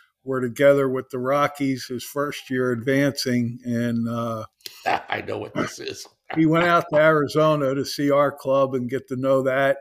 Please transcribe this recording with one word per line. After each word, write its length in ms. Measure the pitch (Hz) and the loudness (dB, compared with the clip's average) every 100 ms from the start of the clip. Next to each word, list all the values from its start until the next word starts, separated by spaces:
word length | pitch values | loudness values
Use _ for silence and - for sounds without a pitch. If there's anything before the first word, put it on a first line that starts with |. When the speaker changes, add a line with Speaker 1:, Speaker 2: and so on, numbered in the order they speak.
| _ _ | _ _
Speaker 1:
were 180 | 131 131 | -6 -4
together 480 | 123 117 139 143 135 | -4 4 6 6 2
with 220 | 131 127 | -2 -6
the 80 | 131 | -6
Rockies 680 | 127 143 143 - 139 127 - | -2 0 0 0 -2 -2 -6
his 180 | 120 | -10
first 440 | - 143 147 - - | -8 -6 -4 -6 -6
year 220 | 127 127 | -2 0
advancing, 840 | 117 123 139 143 - 131 123 120 120 | 0 0 2 2 0 -2 0 -2 -4
and, 440 | 123 117 120 117 117 | -4 -2 -2 -2 -2
uh, 380 | 117 117 110 110 _ | -4 -6 -6 -10 _
Speaker 2:
<laughs> 220 | - - - | -20 -8 -4
I 360 | - - 107 104 | -4 -4 -8 -6
know 100 | 104 | -8
what 140 | 107 | -8
this 240 | - - - | -6 -6 -8
is. 280 | 131 - - _ - 160 | -12 -12 -16 _ -6 2
Speaker 1:
he 100 | 160 | 4
went 180 | 165 | 4
out 220 | 175 170 - | 4 2 2
to 60 | 151 | 4
Arizona 760 | 156 156 139 151 156 151 135 | 4 4 2 2 2 2 0
to 100 | 139 | -2
see 260 | - - 143 | -4 -2 2
our 220 | 143 143 | 4 2
club 420 | 139 135 135 131 | 0 0 0 2
and 140 | 131 120 | -2 -4
get 200 | 131 - | -6 -6
to 80 | 127 | -4
know 260 | 135 135 | 2 2
that, 360 | 131 131 135 139 | 2 2 2 0